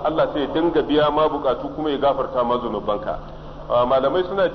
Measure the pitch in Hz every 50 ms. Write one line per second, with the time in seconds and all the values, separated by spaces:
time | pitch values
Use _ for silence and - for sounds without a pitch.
0 | 143 156 160 156 139 123 - 151 135 123 139 160 170 170 156 156 139 139 147 151
1 | 151 147 147 151 156 151 147 143 - - - - - 143 - 156 156 151 139 123
2 | 139 139 127 131 117 - 131 127 120 120 120 117 120 113 107 101 95 104 104 101
3 | - 101 78 76 - - - - - - - - - - 120 120 123 123 135 131
4 | 131 143 160 185 180 175 196 196 185 165